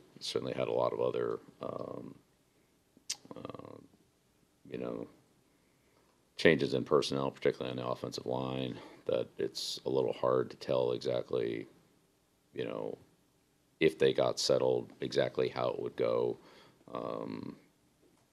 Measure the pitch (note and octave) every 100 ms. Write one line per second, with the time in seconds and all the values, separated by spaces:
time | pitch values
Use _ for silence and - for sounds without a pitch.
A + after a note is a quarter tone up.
0 | - - - - B1+ B1+ A#1 A#1 B1 A1+
1 | B1 A#1+ A#1 A1 - - - - - B1
2 | - - _ _ _ _ _ _ _ -
3 | - - - - - - G1+ G1+ G1+ _
4 | _ _ _ _ _ _ - B1 A#1+ A1+
5 | A#1+ - _ _ _ _ _ _ _ _
6 | _ _ _ - F2 C#2+ C2+ C2 - C#2+
7 | - C#2 C2+ - C#2 - B1 B1+ B1 B1
8 | B1 - B1 B1+ C2 C2 B1+ - - -
9 | - A#1+ - - - - - - C2 C2
10 | A#1+ - B1 B1+ - - - B1+ B1 A#1+
11 | B1+ B1 - B1 A#1 A1+ - - _ _
12 | _ _ _ _ _ B1+ A#1 A1 G#1+ -
13 | - _ _ _ _ _ _ - D#2 -
14 | C2+ C2 B1 - - C2 B1+ B1 A1 -
15 | C2 C2 B1+ - B1+ C2 B1 - A#1+ -
16 | A#1+ A#1+ A#1+ - - - - _ - A#1+
17 | A#1+ A1+ A1+ G#1+ - - - _ _ _
18 | _ _ _